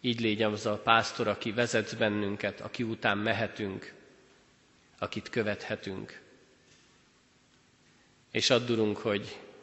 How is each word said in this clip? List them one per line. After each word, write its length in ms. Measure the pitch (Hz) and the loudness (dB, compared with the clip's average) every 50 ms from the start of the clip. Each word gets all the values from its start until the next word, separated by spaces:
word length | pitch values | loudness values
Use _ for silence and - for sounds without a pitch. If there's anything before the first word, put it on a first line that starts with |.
így 200 | - 127 117 113 | 0 0 -2 2
légy 220 | 117 110 107 104 113 | 2 0 2 2 2
az 240 | 107 107 101 - | 2 2 0 -2
a 120 | 117 104 104 | -2 -2 -2
pásztor, 500 | - - 113 113 107 - - - 123 107 | 4 6 6 6 6 2 -2 -2 0 0
aki 240 | 101 - - 120 101 | 0 -2 -2 -4 0
vezetsz 400 | 113 120 120 - 113 107 - - | 0 0 2 2 0 0 0 -2
bennünket, 680 | 117 117 110 104 104 104 101 101 101 - 104 95 - | 0 2 2 2 2 0 -2 -2 -2 -4 -4 -4 -4
aki 220 | - 107 - - 120 | -10 -10 -6 -4 -4
után 360 | 110 113 107 - 117 101 101 | -4 -4 0 2 2 2 2
mehetünk, 760 | 104 113 110 98 110 101 - - 110 98 95 98 - - - - - - - - - - - _ _ _ _ _ _ _ _ _ _ _ _ - | 2 0 0 0 0 -4 -2 -4 -4 -4 -4 -6 -10 -12 -18 -20 -20 -20 -20 -20 -20 -20 -20 _ _ _ _ _ _ _ _ _ _ _ _ -8
akit 300 | - 101 - 110 - - | -8 -6 -6 -8 -8 -4
követhetünk. 920 | - 123 110 107 101 98 - - 110 98 - - 95 98 107 - - - - - - - - _ _ _ _ _ - _ _ _ _ _ _ _ _ _ _ _ _ _ _ _ _ _ _ _ _ _ _ _ _ _ _ _ _ _ _ _ | -2 -2 0 0 -2 -4 -4 -6 -6 -6 -6 -8 -8 -8 -10 -12 -14 -18 -20 -20 -20 -20 -20 _ _ _ _ _ -20 _ _ _ _ _ _ _ _ _ _ _ _ _ _ _ _ _ _ _ _ _ _ _ _ _ _ _ _ _ _ _
És 200 | - 110 110 - | -2 0 4 4
add, 200 | 135 120 120 120 | 4 4 4 4
Urunk, 260 | 120 110 110 107 104 | 2 4 4 2 2
hogy 420 | - - 117 101 101 104 - - - - - - - | 0 0 0 0 0 -2 -4 -12 -14 -16 -18 -20 -20